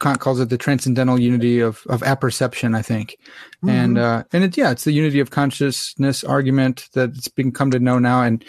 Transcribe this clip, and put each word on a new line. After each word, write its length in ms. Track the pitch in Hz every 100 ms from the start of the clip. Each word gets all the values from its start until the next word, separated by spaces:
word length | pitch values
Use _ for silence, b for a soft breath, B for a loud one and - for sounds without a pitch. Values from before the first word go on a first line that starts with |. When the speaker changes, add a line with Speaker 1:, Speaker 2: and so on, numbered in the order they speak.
Speaker 1:
Kant 180 | 143 135
calls 220 | 139 127
it 80 | 120
the 80 | 123
transcendental 600 | - 135 131 123 127 127
unity 440 | 120 123 120 120
of, 220 | 113 110 -
of 140 | 123
apperception, 720 | 135 135 131 - 127 - 120 110
I 60 |
think. 360 | - 113 107 - B B B B 180
And, 300 | 123 120 120
Speaker 2:
Mm-hmm. 80 |
Speaker 1:
uh, 200 | 120 113 -
and 100 | 175
it, 140 | 190 226
yeah, 140 | 214
it's 120 | 120
the 80 | 156
unity 300 | 147 156 143
of 80 | 131
consciousness 960 | 147 143 - 143 - - - 139 131 -
argument 640 | 139 131 135 131 127 -
that 180 | 131 123
it's 180 | 127 -
been 240 | - 131
come 180 | 123 139
to 80 | 127
know 200 | 127 123
now. 220 | 123 127
And, 200 | 120 113